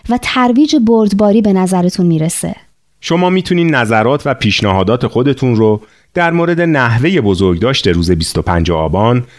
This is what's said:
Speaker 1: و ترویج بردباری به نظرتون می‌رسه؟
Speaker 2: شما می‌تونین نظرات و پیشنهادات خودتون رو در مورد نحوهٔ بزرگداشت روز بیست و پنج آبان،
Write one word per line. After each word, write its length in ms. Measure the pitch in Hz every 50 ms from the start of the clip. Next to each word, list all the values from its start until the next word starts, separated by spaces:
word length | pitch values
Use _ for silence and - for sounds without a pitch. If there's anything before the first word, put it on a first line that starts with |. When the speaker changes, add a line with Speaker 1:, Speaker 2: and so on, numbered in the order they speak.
| - -
Speaker 1:
و 100 | 240 247
ترویج 540 | - - - 262 247 247 233 269 311 294 311
بردباری 680 | 277 220 226 233 220 214 202 196 202 208 202 202 233
به 100 | 214 208
نظرتون 540 | 190 185 185 180 185 180 175 180 - 196 175
می‌رسه؟ 480 | 170 160 156 156 175 - - 165 165 - - - _ _ _ _ _ _ _
Speaker 2:
شما 300 | - - 160 180 180 180
می‌تونین 440 | 185 185 175 - 180 175 170 165 147
نظرات 480 | 123 117 107 113 110 107 123 143 143 -
و 80 | 143 123
پیشنهادات 720 | - 117 104 - - 110 101 95 95 92 98 120 123 123
خودتون 500 | 104 - 117 127 139 127 - 131 127 117
رو 240 | 110 110 107 107 104 - - _ _ _ _ -
در 160 | 175 170 170
مورد 300 | 170 170 170 170 175 170
نحوهٔ 600 | 175 165 151 135 123 120 113 117 139 175 196 156
بزرگداشت 680 | 107 101 95 87 95 92 87 82 107 131 135 - - 95
روز 220 | 85 87 85 90
بیست 280 | 87 80 80 - - 98
و 40 |
پنج 280 | - 92 87 85 82 87
آبان، 540 | 82 80 80 76 85 98 107 117 123 127 123 - -